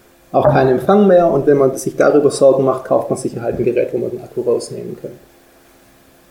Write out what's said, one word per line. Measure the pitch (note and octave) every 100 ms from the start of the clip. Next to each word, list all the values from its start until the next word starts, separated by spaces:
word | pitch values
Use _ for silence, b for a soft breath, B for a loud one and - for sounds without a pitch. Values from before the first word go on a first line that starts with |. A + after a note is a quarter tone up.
| _ _ _
auch | C#3 D3+
keinen | C#3 C3 B2+
Empfang | - G#3 G3
mehr | F3 E3+
und | C#3 C#3
wenn | C#3
man | C3+ C3
sich | - -
darüber | C#3+ D3 C#3+
Sorgen | - C#3 C3
macht, | C3 C3
kauft | - C3 -
man | -
sich | - A#2
halt | A#2 A#2+
ein |
Gerät, | A#2+ A#2+ -
wo | B2
man | A#2+
den | B2
Akku | - -
rausnehmen | A#2+ A#2 - A#2+ A#2+ -
kann. | - - _ _ _ _ _ _ _ _ _ _ _